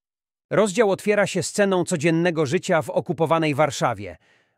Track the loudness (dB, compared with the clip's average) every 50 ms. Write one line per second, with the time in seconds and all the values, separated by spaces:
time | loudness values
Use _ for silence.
0 | _ _ _ _ _ _ _ _ _ -2 0 2 2 2 2 2 2 2 2 0
1 | 0 0 0 0 0 0 -2 -4 -4 -2 0 0 2 2 2 0 0 0 -2 0
2 | 0 2 2 2 2 2 0 0 0 0 -2 -2 -2 0 0 0 0 -2 -4 -4
3 | -2 -2 -2 -2 0 0 2 2 0 0 0 2 0 0 0 0 -2 -2 -2 -4
4 | -8 -14 -14 -18 _ _ _ _ _ _ _